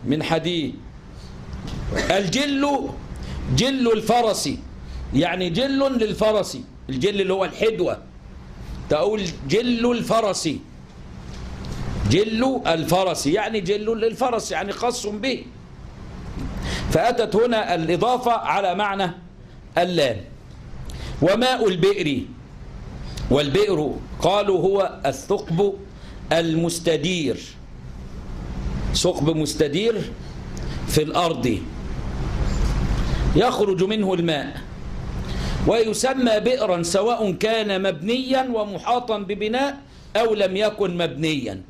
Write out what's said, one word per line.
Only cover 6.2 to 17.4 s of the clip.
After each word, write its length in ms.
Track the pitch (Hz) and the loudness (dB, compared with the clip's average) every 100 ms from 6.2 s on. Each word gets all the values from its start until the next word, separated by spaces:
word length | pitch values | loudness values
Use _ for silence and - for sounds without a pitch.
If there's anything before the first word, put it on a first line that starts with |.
| 220 214 - 131 - - - | 4 4 0 -6 -12 -16 -6
الجل 320 | 131 180 202 | 0 2 2
اللي 120 | 185 | 0
هو 120 | 190 | 2
الحدوة، 540 | 180 - 220 170 156 98 - - - - - - - - - | 0 2 0 2 -2 -2 -8 -18 -18 -16 -16 -14 -12 -12 0
تقول 320 | 147 185 214 185 147 135 | 2 2 0 -4 -6 0
جل 440 | 190 240 240 240 | 2 2 2 2
الفرس، 560 | 240 - 226 214 180 160 127 - - - - - - - - - - - - - - 101 | 2 2 2 2 0 -2 -4 -8 -18 -18 -18 -16 -14 -14 -12 -10 -10 -8 -6 -4 -2 2
جل 500 | 156 220 220 262 254 - | 4 4 2 2 2 0
الفرس 600 | 165 151 180 185 156 139 | 0 4 4 4 0 2
يعني 340 | 190 208 220 | 2 2 -2
جل 380 | 175 208 214 226 | 0 0 0 0
للفرس، 540 | 226 220 254 226 - | 0 2 0 0 -2
يعني 200 | 165 196 | -4 -4
خاص 340 | - 240 240 202 | -2 -2 -2 -4
به. 380 | 208 269 240 - - - - - - - - - - - - - - - | -2 -2 -2 -6 -18 -18 -16 -16 -14 -14 -12 -10 -8 -6 -6 -4 -4 0
فأتت 440 | 160 214 233 220 | 2 4 2 2
هنا 380 | 202 | 2